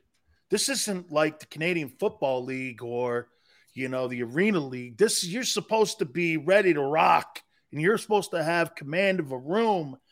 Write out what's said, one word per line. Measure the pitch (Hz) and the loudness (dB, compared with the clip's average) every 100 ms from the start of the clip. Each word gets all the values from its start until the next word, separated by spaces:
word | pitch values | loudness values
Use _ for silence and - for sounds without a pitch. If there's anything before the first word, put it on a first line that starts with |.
| _ _ _ _ - | _ _ _ _ -4
This | 208 - | -2 0
isn't | 254 - 185 175 | -2 -4 -6 -2
like | 147 156 151 | 2 2 -2
the | - | -14
Canadian | 151 170 170 139 | -6 -2 -2 -4
Football | - 196 - 139 127 | -4 -4 -2 -2 -2
League | 127 131 131 110 | -4 -8 -8 -10
or, | 120 120 123 120 120 _ _ _ _ | -6 -4 -2 -2 -6 _ _ _ _
you | 127 131 | -8 -6
know, | 131 123 | -4 -4
the | 123 | -4
Arena | 117 143 214 180 | -4 0 2 2
League. | 135 127 123 113 | -2 -8 -6 0
This, | 214 - | 2 2
you're | 175 220 | -2 -4
supposed | 226 208 - 220 208 - | -4 -4 0 2 2 0
to | 156 | -4
be | 175 170 160 | -2 0 0
ready | 147 202 190 | 4 4 6
to | 147 | 2
rock, | 139 156 180 165 - - _ _ _ | 2 4 6 4 2 -14 _ _ _
and | 143 | -2
you're | 165 220 | 0 0
supposed | - 208 - | 2 0 0
to | 175 | -2
have | 156 170 165 - | 0 2 0 -4
command | 139 170 196 185 | -6 0 2 2
of | 139 | -2
a | 127 | -6
room | 139 208 226 190 143 131 _ | -2 0 2 0 -2 -10 _